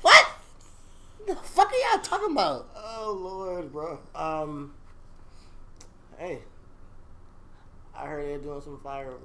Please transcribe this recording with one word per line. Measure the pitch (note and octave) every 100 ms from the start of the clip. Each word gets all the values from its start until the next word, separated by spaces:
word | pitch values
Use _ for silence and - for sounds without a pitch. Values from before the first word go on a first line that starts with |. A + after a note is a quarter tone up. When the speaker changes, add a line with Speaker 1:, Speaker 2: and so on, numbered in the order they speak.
Speaker 1:
What? | F4+ D#5 - - - - - - - - - - G#4+
The | E4+
fuck | - E4+ G#4
are | B4+ A#4+
y'all | A4
talking | - G4 G#4
about? | C#4 E3+ C3 - -
Speaker 2:
Oh, | G#3+ A3+ G#3+ G3
Lord, | F#3 F#3+ F#3+ F3+ D3+
bro. | D3 D#3+ C#3 - -
Um, | D#3+ D#3 D3+ D3 C#3 - - - - - - - - - - - - - - -
hey. | F3 C#3+ - - - - - - - - - - - - - - - -
I | C#3+
heard | D3+ C#3+
they're | C#3+
doing | C#3 C#3+
some | C#3+ C#3
fire | C#3 C#3 C3+
over | B2+